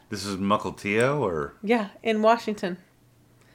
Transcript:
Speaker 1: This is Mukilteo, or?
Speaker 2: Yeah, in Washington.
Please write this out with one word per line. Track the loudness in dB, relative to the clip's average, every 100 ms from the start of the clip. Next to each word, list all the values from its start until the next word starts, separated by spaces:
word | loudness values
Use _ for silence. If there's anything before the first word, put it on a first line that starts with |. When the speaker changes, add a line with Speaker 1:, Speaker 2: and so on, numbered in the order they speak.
| _
Speaker 1:
This | -8 -6
is | -2
Mukilteo, | 2 2 0 -6 -2 2 2 2
or? | 0 -2 -4 -6
Speaker 2:
Yeah, | 0 0 0 -6
in | -2 2
Washington. | 4 4 0 -4 -6 -8 _ _ _ _ _ _ _